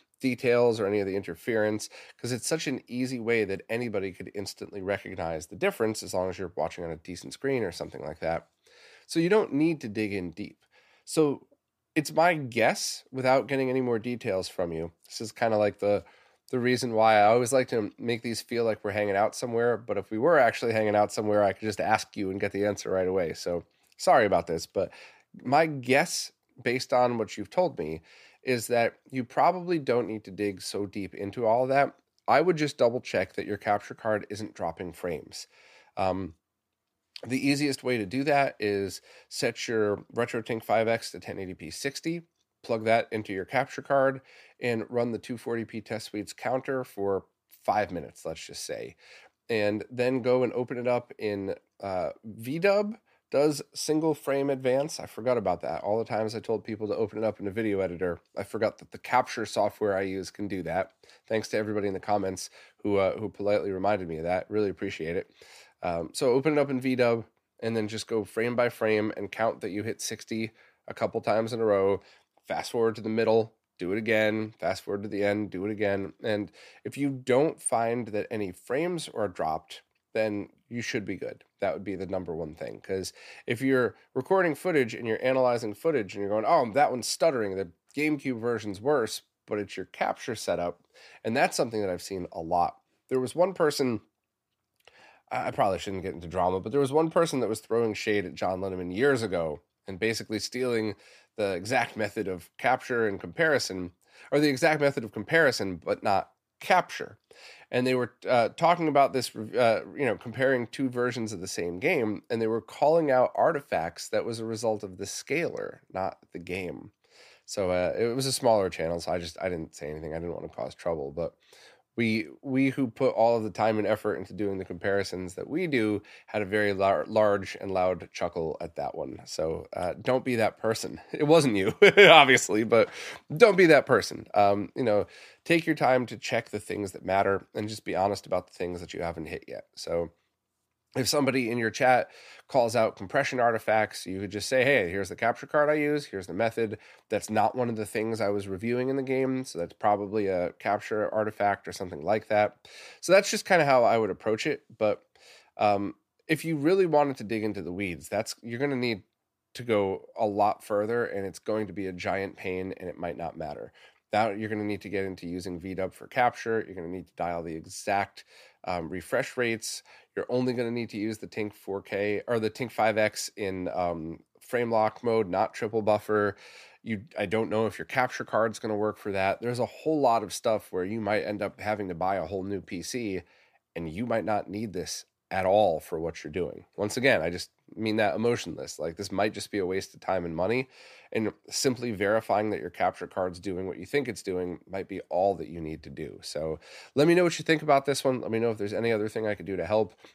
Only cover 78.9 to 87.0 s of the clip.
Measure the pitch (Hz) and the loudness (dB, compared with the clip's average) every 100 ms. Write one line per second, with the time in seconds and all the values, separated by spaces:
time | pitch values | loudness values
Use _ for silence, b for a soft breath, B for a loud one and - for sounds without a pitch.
78.9 | 170 - - 101 - 80 78 - - - | -4 -6 -4 -4 -2 -2 -2 -6 -18 -20
79.9 | _ _ 113 110 104 - _ _ 117 - | _ _ -2 -2 -2 -8 _ _ -8 -6
80.9 | 127 95 92 - - _ _ 98 76 98 | -4 -4 -6 -8 -10 _ _ -4 -4 -6
81.9 | 92 90 95 87 80 80 78 58 53 - | -6 -4 -6 -6 -6 -8 -8 -12 -12 -6
82.9 | 95 92 B B B - 120 135 131 113 | -4 -4 B B B -6 -2 2 2 2
83.9 | b b 131 127 190 175 139 139 120 117 | b b -8 2 2 2 0 0 2 2
84.9 | 110 117 110 127 131 127 120 117 104 165 | -2 -4 0 2 4 4 2 -2 -2 0
85.9 | 143 95 101 101 107 110 165 120 110 131 | 0 -2 -4 -2 0 4 4 4 2 2
86.9 | 123 | 2